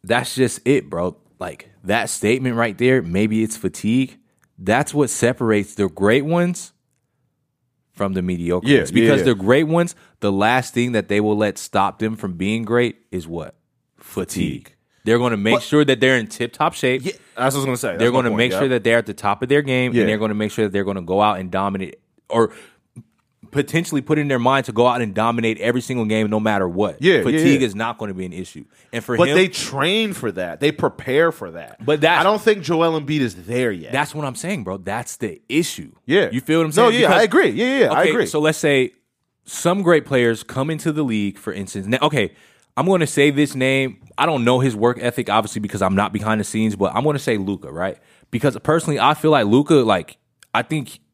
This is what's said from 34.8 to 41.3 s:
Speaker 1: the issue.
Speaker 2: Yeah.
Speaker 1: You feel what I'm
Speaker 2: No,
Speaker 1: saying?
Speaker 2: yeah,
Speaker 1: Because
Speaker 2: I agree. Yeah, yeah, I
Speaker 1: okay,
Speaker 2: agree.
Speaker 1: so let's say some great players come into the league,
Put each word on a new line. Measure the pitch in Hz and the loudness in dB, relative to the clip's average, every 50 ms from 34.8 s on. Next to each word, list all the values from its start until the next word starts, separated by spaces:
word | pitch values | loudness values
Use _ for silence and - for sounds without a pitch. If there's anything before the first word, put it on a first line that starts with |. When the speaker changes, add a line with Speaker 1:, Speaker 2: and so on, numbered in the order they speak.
| 90 95 101 117 123 - - | -8 -8 -8 -8 -8 -10 -10
Speaker 1:
the | - 117 101 82 - _ _ | -8 -8 -8 -8 -12 _ _
issue. | 123 156 175 - - - 101 90 _ _ _ | -2 -2 -2 -2 -6 -12 -14 -18 _ _ _
Speaker 2:
Yeah. | - 151 196 175 - | 0 0 2 2 0
Speaker 1:
You | 107 127 | -2 -6
feel | - - 156 165 | -2 0 0 2
what | 165 | 2
I'm | 156 | 2
Speaker 2:
No, | 151 190 240 233 | 4 4 4 4
Speaker 1:
saying? | 226 247 | 4 4
Speaker 2:
yeah, | 233 - | 4 4
Speaker 1:
Because | 190 185 | 4 4
Speaker 2:
I | 233 | 4
agree. | 202 190 339 349 202 | 4 4 4 4 4
Yeah, | 104 127 226 254 269 277 | 2 0 0 0 4 2
yeah, | 220 220 | 2 4
I | 185 139 | 4 2
Speaker 1:
okay, | 180 165 | 2 2
Speaker 2:
agree. | 156 165 156 | 2 0 -2
Speaker 1:
so | - - 151 | 0 -2 0
let's | 151 156 156 - | 0 0 0 0
say | - 147 143 135 131 - _ _ _ _ _ _ _ _ _ _ _ | 0 2 2 2 0 0 _ _ _ _ _ _ _ _ _ _ _
some | - - - - 170 180 202 | -16 -14 -2 0 0 0 2
great | 190 170 175 151 120 | 4 4 4 4 2
players | - 139 127 120 117 113 110 - | 2 0 2 2 2 0 -2 -6
come | - - 135 135 151 | -10 -6 -6 -4 -4
into | 160 151 - 165 | -6 -4 -4 -4
the | 151 151 | -2 -2
league, | 151 127 110 107 101 98 | -2 -2 -2 -2 -2 -4